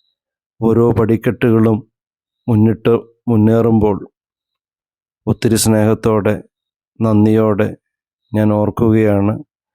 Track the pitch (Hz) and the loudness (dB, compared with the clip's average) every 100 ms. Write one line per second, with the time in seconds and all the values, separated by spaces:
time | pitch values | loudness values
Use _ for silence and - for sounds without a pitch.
0 | _ _ _ _ _ - 113 110 120 113 | _ _ _ _ _ -4 0 2 2 0
1 | 110 110 123 - 123 110 110 107 - _ | 0 -2 -2 -2 0 2 2 -2 -6 _
2 | _ _ _ _ - 107 113 107 120 113 | _ _ _ _ -2 0 2 0 0 -2
3 | - _ 123 110 107 113 117 110 107 95 | -4 _ -2 0 2 2 2 2 0 -2
4 | - _ _ _ _ _ _ _ _ _ | -8 _ _ _ _ _ _ _ _ _
5 | _ _ - - 113 110 110 110 107 107 | _ _ -6 -4 -2 0 2 2 2 0
6 | 117 107 104 101 - _ _ _ _ - | 0 0 -2 -4 -10 _ _ _ _ -6
7 | 113 104 107 110 110 101 101 - _ _ | -2 2 2 2 0 -2 -4 -8 _ _
8 | _ _ _ 107 107 104 104 - 113 110 | _ _ _ -2 -2 0 -2 -2 0 0
9 | 107 101 101 - - _ _ | 0 0 -2 -6 -10 _ _